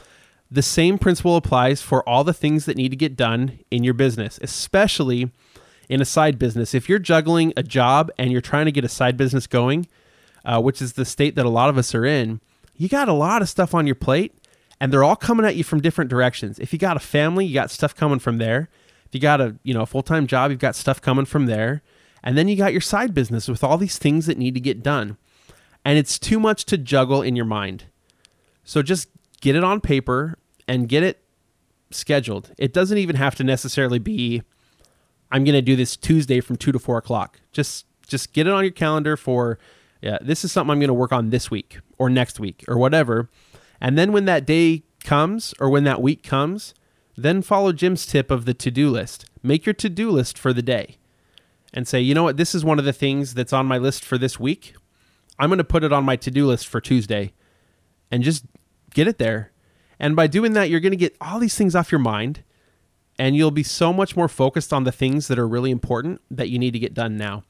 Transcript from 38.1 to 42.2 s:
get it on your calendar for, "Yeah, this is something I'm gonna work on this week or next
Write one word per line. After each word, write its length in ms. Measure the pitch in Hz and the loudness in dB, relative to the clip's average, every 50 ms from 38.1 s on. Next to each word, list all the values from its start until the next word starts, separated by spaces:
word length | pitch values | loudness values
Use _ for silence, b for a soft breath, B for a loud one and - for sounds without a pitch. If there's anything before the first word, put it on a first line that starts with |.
| - 131 - - - | -8 -8 -8 -4 -2
get 140 | 156 156 | 0 2
it 60 | 180 196 | 2 2
on 120 | 190 190 | 2 0
your 80 | 190 180 | -2 -2
calendar 440 | - 170 151 156 156 147 151 156 | -2 -2 0 0 0 0 -2 -2
for, 420 | - - 135 127 120 120 117 113 b b b b b b b b b | -2 -2 -2 -2 0 0 -2 -4 b b b b b b b b b
"Yeah, 180 | - 104 104 - | -6 -6 -6 -4
this 240 | - 131 165 - - | -4 -4 -4 -2 -4
is 80 | 170 - | -4 -2
something 180 | 190 147 143 147 | -2 0 0 2
I'm 80 | 143 | 2
gonna 140 | 143 139 123 | 2 2 2
work 180 | 120 127 120 131 | 0 0 0 0
on 180 | 123 117 110 | -2 0 0
this 200 | 120 127 - - | -2 -2 -2 -4
week 280 | 113 101 - _ - - - _ _ - | -6 -8 -8 _ -18 -20 -20 _ _ -2
or 100 | 131 127 | 0 2
next 300 | 127 127 | 2 2